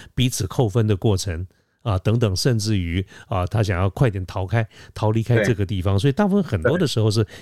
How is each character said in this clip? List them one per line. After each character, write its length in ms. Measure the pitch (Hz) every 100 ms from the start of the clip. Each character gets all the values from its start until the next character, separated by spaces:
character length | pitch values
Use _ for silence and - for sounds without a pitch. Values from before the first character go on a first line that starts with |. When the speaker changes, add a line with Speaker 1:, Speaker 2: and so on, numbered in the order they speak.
| -
Speaker 1:
彼 160 | - 123
此 160 | - 92
扣 200 | - 113
分 180 | 117 107
的 100 | 98
过 200 | 117 95
程， 300 | - 85 92 _ _ _
啊， 160 | 120 92
等 200 | - 113
等， 180 | 110 90
甚 220 | 139 113
至 180 | 104 104
于， 300 | 85 87 95 - -
啊， 180 | 95 90
他 160 | 110
想 160 | 101 87
要 100 | 98
快 220 | - 131
点 160 | 98 92
逃 200 | 98 92
开、 220 | 117 110 - -
逃 200 | - 107
离 100 | 110
开 200 | 110 120
这 120 | 104
个 100 | 104
地 160 | 98 98
方。 140 | 92
Speaker 2:
对。 60 | 98
Speaker 1:
所 100 | 139
以 20 |
大 140 | 135 208
部 80 |
分 80 | 202
很 180 | 170 95
多 160 | 101 175
的 100 | 160
时 120 | 117
候 100 | 107
是 160 | 107 107 -